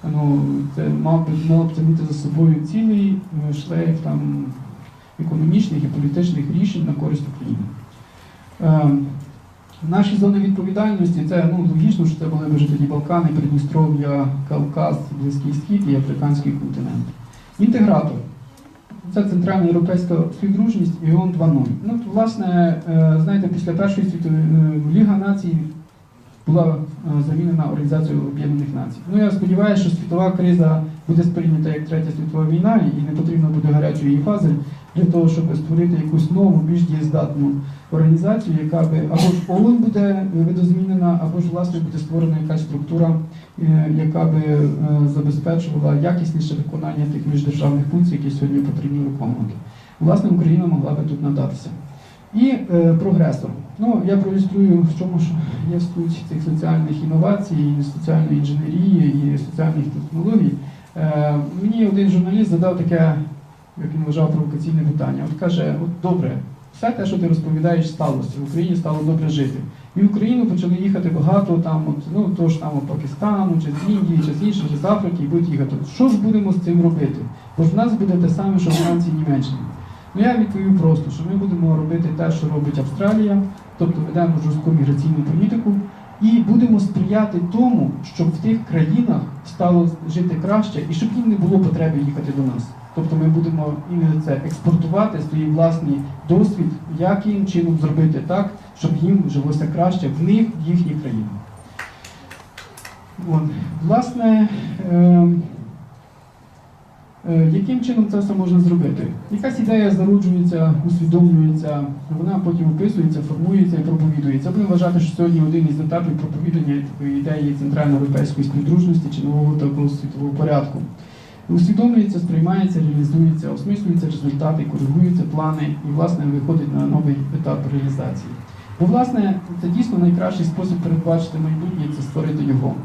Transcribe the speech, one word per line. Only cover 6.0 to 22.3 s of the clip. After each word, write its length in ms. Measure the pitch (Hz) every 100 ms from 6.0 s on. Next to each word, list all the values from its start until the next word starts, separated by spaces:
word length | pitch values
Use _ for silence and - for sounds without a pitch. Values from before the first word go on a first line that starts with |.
| 143 170 175 151 139 165
рішень 260 | 202 170 151
на 80 |
користь 300 | 143 151 143 - -
України. 280 | 117 117 - - - - - - - - - -
Е, 260 | 165 156 147 139 139 - - - - - - - 160
наші 280 | 190 202 202
зони 220 | 202 202
відповідальності, 880 | 190 190 175 208 214 196 170 151 -
це, 200 | 175 160
ну, 180 | 180 160
логічно, 320 | 156 208 185 160
що 140 | -
це 60 | 160
були 220 | 151 151
б 80 | 143
вже 120 | 143
тоді 160 | 139
Балкани, 440 | 143 147 - 175 160
Придністров'я, 1000 | 151 143 143 - 160 156 143 143 139 135 - -
Кавказ, 480 | 147 143 160 156 147 - 139
Близький 320 | 139 139 147
Схід 360 | 147 - 202 151
і 60 | 135
Африканський 560 | 135 139 147 143 -
континент. 540 | - - - - 117 120 - - - - -
Інтегратор. 580 | 220 233 202 156 151 - - - - - - - _ - 175
Це 100 | 214
Центральна 420 | 196 180 180 190 170
Європейська 500 | 170 170 175 - 165 160
Співдружність 600 | - 196 202 226 190 170 - 160
і 40 |
оон 200 | 165 185
два 160 | 156 160
нуль. 240 | 139 120 -
Ну, 160 | 208 240 214
власне, 600 | 202 226